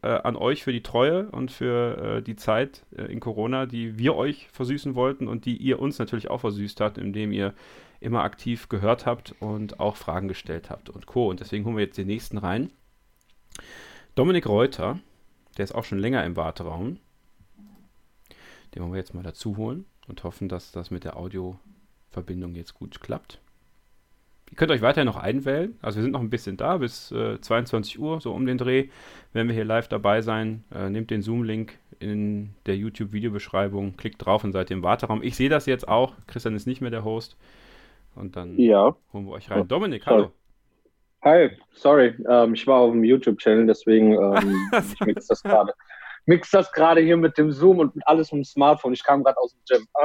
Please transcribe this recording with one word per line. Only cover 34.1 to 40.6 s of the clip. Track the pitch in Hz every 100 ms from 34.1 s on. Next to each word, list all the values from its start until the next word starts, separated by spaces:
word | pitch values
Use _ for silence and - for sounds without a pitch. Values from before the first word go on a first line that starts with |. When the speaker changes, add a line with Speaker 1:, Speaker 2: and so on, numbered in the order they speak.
| -
Speaker 1:
drauf | - 104
und | 101
seid | 92 92
im | 95
Warteraum. | 87 117 117 107
Ich | 123
sehe | - 135
das | 151 143
jetzt | 127 -
auch. | 110 127 - -
Christian | 120 113
ist | 107 123
nicht | 127
mehr | 123
der | 113
Host. | 107 113 113 - _ - - - - _ -
Und | - 95 90
dann | 90 98
Speaker 2:
Ja. | 120 101 113 - _
Speaker 1:
holen | 101 98
wir |
euch | - -
rein. | 101
Speaker 2:
Ja. |
Speaker 1:
Dominik, | 90 143 208 113
Speaker 2:
Sorry. | - 110
Speaker 1:
hallo. | 101 _ _ _